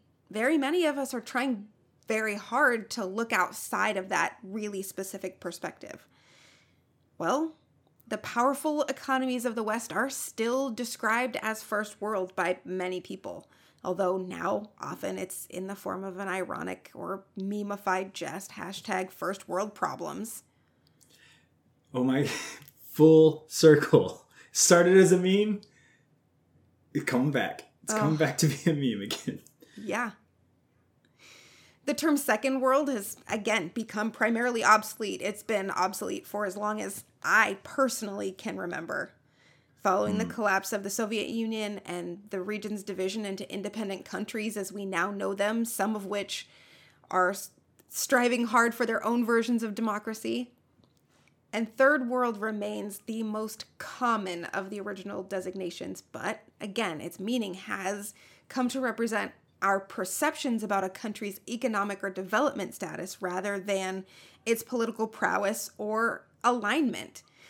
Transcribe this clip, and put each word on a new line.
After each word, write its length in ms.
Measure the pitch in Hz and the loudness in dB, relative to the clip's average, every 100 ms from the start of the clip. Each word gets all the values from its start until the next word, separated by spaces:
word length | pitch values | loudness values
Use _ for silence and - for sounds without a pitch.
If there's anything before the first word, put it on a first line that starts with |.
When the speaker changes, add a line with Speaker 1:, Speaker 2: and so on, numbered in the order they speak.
| _ _ - | _ _ -10
Speaker 1:
very 280 | 214 240 320 | -2 2 2
many 280 | 269 349 320 | 2 2 2
of 120 | 285 | 0
us 160 | 269 | -4
are 80 | 240 | -6
trying 460 | - 254 269 220 202 _ _ _ - | -4 -2 0 -2 -6 _ _ _ -4
very 280 | 220 220 202 | -2 0 -4
hard 540 | - 247 294 233 202 | -2 4 4 4 -2
to 120 | - 190 | -6 -4
look 280 | 202 226 | -2 0
outside 640 | 220 175 - - 190 202 202 | 2 0 -2 -6 0 0 0
of 120 | 190 | 0
that 280 | 170 160 - | 0 0 -2
really 400 | 190 214 214 202 | -10 -8 -6 -6
specific 560 | 196 - 190 190 185 185 | -8 -8 -8 -8 -10 -10
perspective? 680 | 175 170 160 - - - _ _ _ - - _ _ _ _ _ _ - | -12 -8 -10 -10 -16 -16 _ _ _ -20 -20 _ _ _ _ _ _ -4
Well, 380 | 170 262 320 - _ _ _ _ - | 0 2 0 -6 _ _ _ _ -8
the 120 | 214 | -8
powerful 640 | - 240 254 269 311 302 | -4 2 2 2 0 0
economies 600 | 285 330 - 262 262 247 240 | 0 -2 -2 0 0 0 -2
of 100 | 226 | -2
the 80 | |
West 280 | 214 220 - | -2 -2 -2
are 180 | 180 254 | -2 -2
still 580 | 262 - - 226 254 277 | -2 -8 -4 0 0 -2
described 680 | 226 233 - 220 226 254 220 | -4 -8 -2 0 0 0 -4
as 220 | 214 220 | -4 -6
first 360 | - 208 208 - | -4 -4 -4 -6
world 360 | 208 214 185 - | -4 -2 -4 -2
by 240 | 175 180 | -2 -2
many 380 | - 185 180 185 | -4 -4 -4 -6
people, 480 | - 190 - 85 - _ _ _ | -8 -12 -10 -12 -16 _ _ _
although 340 | - 185 185 185 | -6 0 0 0
now 540 | 185 175 170 208 214 - | -4 -4 -2 -2 -4 -12
often 380 | - 165 190 190 | -10 -6 -6 -4
it's 300 | 185 - - | -6 -10 -10
in 180 | 180 190 | -10 -8
the 80 | 196 | -8
form 280 | 196 190 | -6 -6
of 160 | 196 185 | -6 -8
an 80 | 196 | -6
ironic 640 | 185 180 - 175 185 - | -4 -4 -6 -6 -8 -12
or 300 | - 170 190 - - | -12 -8 -8 -10 -8
memeified 720 | 190 208 202 202 202 185 190 | -6 -4 -4 -4 -2 -2 -2
jest, 380 | - 160 156 - | -8 -8 -8 -12
hashtag 580 | - 185 196 - 185 185 | -12 -10 -10 -6 -4 -4
first 360 | - 170 196 - | -6 -6 -6 -4
world 240 | 175 208 | -4 -4
problems. 720 | - 170 131 165 160 220 - - _ _ _ _ _ _ _ - _ _ _ _ _ _ 127 | -4 -4 -4 -8 -8 -10 -12 -18 _ _ _ _ _ _ _ -20 _ _ _ _ _ _ 0
Speaker 2:
Oh 80 | |
my, 220 | 127 131 139 | 2 2 0
<laughs> 640 | - - - - - - | -2 -8 -14 -20 -20 -6
full 540 | - 156 160 156 160 - | 8 10 12 10 6 -6
circle. 800 | - 160 147 - 156 92 - - - - | 8 10 10 8 6 6 -4 -16 -20 -8
Started 460 | - - 175 175 190 | 2 8 8 10 10
as 140 | 180 | 10
a 60 | 180 | 8
meme, 440 | 185 196 214 208 - _ _ _ _ _ _ _ _ _ _ _ _ | 6 4 4 0 -6 _ _ _ _ _ _ _ _ _ _ _ _
it's 120 | 147 - | -4 0
coming 260 | 123 139 | 2 2
back. 320 | 131 98 - - _ | 2 0 -4 -14 _
It's 100 | - | -4
coming 200 | 214 180 | 2 2
Speaker 1:
Ugh. 60 | 151 | 4
Speaker 2:
back 180 | 151 - | 2 4
to 80 | 156 | 2
be 100 | - 175 | 4 2
a 40 | |
meme 280 | 151 135 104 | 2 0 0
again. 380 | 101 - - 147 - _ - - | -4 -6 -6 -10 -12 _ -20 -14
Speaker 1:
Yeah. 340 | 208 196 233 - _ _ _ _ _ _ _ _ _ _ - - - - - _ - | -6 -4 -4 -10 _ _ _ _ _ _ _ _ _ _ -20 -20 -20 -20 -20 _ -4
The 80 | |
term 240 | - 311 285 | 0 2 2
second 440 | - 220 269 262 | 2 0 2 2
world 280 | 262 262 285 | 4 4 2
has, 280 | 240 196 - - | -2 -4 -12 -6
again, 400 | 214 208 214 175 | -4 0 0 0
become 360 | 233 226 214 220 | -6 -6 -4 -4
primarily 540 | 220 226 226 247 233 | 0 2 2 0 2
obsolete. 580 | 220 214 - - 214 190 | 6 6 4 -6 -6 -4
It's 220 | 196 208 | -4 -6
been 260 | - 214 190 | -2 -2 0
obsolete 560 | - 185 196 190 202 - | 0 0 0 -6 -6 -6
for 200 | 208 208 | -6 -4
as 120 | 190 | -4
long 240 | 208 214 | -4 -4
as 220 | 196 - - _ | -6 -10 -16 _
I 360 | - 220 208 196 | 4 6 4 0
personally 680 | - - 262 - 208 196 202 | -6 2 2 2 -6 -4 -6
can 260 | 185 220 190 | -6 -8 -6
remember. 540 | 175 151 165 143 - _ _ _ _ _ _ _ | -6 -6 -6 -6 -8 _ _ _ _ _ _ _
Following 340 | 202 190 208 190 | 0 2 2 0
the 60 | 220 | -2
Speaker 2:
Hmm. 60 | |
Speaker 1:
collapse 420 | - 208 190 196 | -2 0 0 0
of 80 | 208 | -4
the 80 | 196 | -4
Soviet 400 | 196 214 220 196 | -4 -2 -2 -4
Union 500 | 226 226 220 208 202 - | -4 -2 -2 -4 -6 -8
and 380 | 180 175 175 202 | -8 -8 -10 -8
the 100 | 196 | -8
region's 400 | 185 214 208 214 | -4 -6 -6 -8
division 420 | - 185 190 214 | -8 -4 -4 -2
into 280 | 208 190 202 | -6 -6 -8
independent 500 | 202 202 208 208 196 | -6 -6 -6 -6 -6
countries 540 | - - 214 226 214 208 | -8 -8 -6 -4 -4 -4
as 160 | 190 | -6
we 100 | 208 | -6
now 280 | 196 185 185 | -4 -2 -2
know 240 | 202 196 196 | 0 -2 0
them, 280 | 202 226 | 0 2
some 320 | 226 - 208 214 | 0 0 0 -2
of 120 | 196 | -2
which 400 | 208 196 - - - - - - _ - | -4 -4 -8 -12 -20 -20 -20 -20 _ -2
are 180 | 185 180 | 2 2
s-, 220 | 196 - _ _ _ - | 2 -8 _ _ _ -12
striving 600 | - - 262 240 240 233 | -6 2 4 6 2 2
hard 260 | 233 233 | 4 4
for 140 | 233 233 | 2 0
their 180 | 226 - | 0 0
own 180 | 240 | 0
versions 380 | 233 233 226 240 | 2 2 4 0
of 140 | 226 202 | 0 -2
democracy. 800 | 226 208 208 214 226 233 247 _ _ _ _ _ _ _ _ _ _ | -2 -2 -6 -8 -4 -4 -6 _ _ _ _ _ _ _ _ _ _
And 180 | 208 220 - | -4 -4 4
third 320 | 269 294 247 | 6 6 2
world 320 | 254 247 214 | 0 0 0
remains 600 | 220 214 208 214 202 196 - | -4 -4 -4 -6 -8 -10 -8
the 160 | 220 | -6
most 440 | 220 214 220 - - - | -4 -4 -6 -10 -18 -16
common 680 | - - 247 220 190 175 170 | -14 -2 0 0 0 -6 -6
of 260 | - 190 | -6 -6
the 80 | 208 | -8
original 420 | 202 196 202 202 | -8 -8 -8 -8
designations, 800 | 190 190 185 190 180 - 175 185 | -6 -6 -6 -6 -8 -8 -10 -12
but 400 | - - 190 - - - | -12 -8 -6 -6 -10 -12
again, 400 | 214 190 214 156 | -8 -4 -4 -4
its 200 | - - | -10 -8
meaning 340 | 196 247 208 | -2 -2 -2
has 640 | 185 196 196 190 202 208 - - - - | -6 -8 -6 -4 -6 -8 -16 -20 -20 -8
come 180 | 262 247 | -2 -2
to 120 | 269 | 0
represent 520 | 254 220 233 214 196 - _ - | -2 -2 -2 -2 -4 -10 _ -2
our 180 | 196 196 | 0 0
perceptions 840 | 196 - 185 - 302 311 277 226 | -2 -8 -6 0 0 0 -2 -2
about 200 | 208 196 | 0 0
a 60 | 190 | 0
country's 500 | 190 220 208 202 190 - | -4 -8 -6 -8 -10 -10
economic 560 | 226 247 214 208 196 | -4 -2 0 -2 -4
or 60 | 196 | -6
development 640 | 190 190 214 285 - 196 - | -6 -2 2 2 0 -8 -8
status 460 | 175 160 190 - | -10 -8 -10 -6
rather 360 | 185 180 202 202 | -6 -4 -4 -4
than 460 | 196 196 185 190 190 - - - - | -2 -2 -2 -6 -10 -18 -20 -10 -2
its 180 | 226 | -2
political 440 | - 247 226 220 220 | -2 -2 -2 -2 -4
prowess 640 | - - 190 202 226 - - | -2 0 0 0 -2 -8 -8
or 480 | 214 220 226 - - _ | -4 0 0 -2 -10 _
alignment. 800 | 233 247 208 269 269 110 - - - _ - | 0 2 0 2 2 -2 -8 -16 -20 _ -20